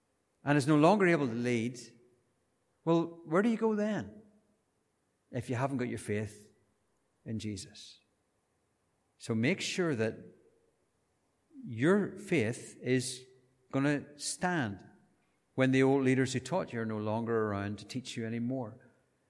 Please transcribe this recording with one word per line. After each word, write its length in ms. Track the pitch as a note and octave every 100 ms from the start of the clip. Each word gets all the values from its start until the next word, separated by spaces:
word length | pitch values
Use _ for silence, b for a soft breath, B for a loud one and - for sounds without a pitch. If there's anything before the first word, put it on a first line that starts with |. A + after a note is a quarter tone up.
| _ _ _ _
and 140 | C3+ D3
is 80 | C3
no 120 | D3+
longer 280 | D#3+ G#3 F#3
able 220 | E3 C3+
to 80 | A#2
lead, 420 | B2 A#2+ A#2 - - - _ _ _ _ _ _ _ _
well, 360 | E3 E3 E3 - -
where 180 | E3
do 60 | A3+
you 80 | A3
go 180 | A3 G#3+
then 340 | G#3 G3+ G3 - - _ _ _ _ _ _ _ _ _ _
if 180 | B2 -
you 60 | A#2
haven't 220 | C3+ C3+
got 120 | B2
your 100 | A2
faith 480 | - G#2 G#2 - - _ _ _ _ _ _ _ -
in 120 | A2
Jesus? 640 | G#2+ G2 - - - - _ _ _ _ _ _ _ _ _ _ _ _
So 160 | - A2+
make 260 | B2 F#3+
sure 340 | - - E3+ A#2+
that 220 | A2 A2 - - _ _ _ _ _ _ _ _ _ _ _ D4+ A3+
your 500 | A2+ D3 G3+ F#3+ -
faith 580 | - E3 G#2+ B2 - -
is 400 | B2 B2+ A#2+ - - _ _ _ _
gonna 320 | C3+ C#3+ C#3+ - -
stand 600 | - - F3+ F3 A2+ F#2+ - - _ _ _ _ _
when 180 | - C3
the 120 | C3
old 200 | C3+ C#3
leaders 300 | C3 B2+ B2+
who 60 | C3
taught 340 | C3 F3+ E3+
you 80 | A#2
are 40 | A2
no 120 | G#2+
longer 500 | G#2+ A2 A2+ A2+ G#2+
around 300 | G2+ G2+ G#2
to 80 | -
teach 320 | B2+ B2 -
you 80 | A2+
anymore. 520 | A#2 A#2 C3 A2 G#2+ - _ _ _ _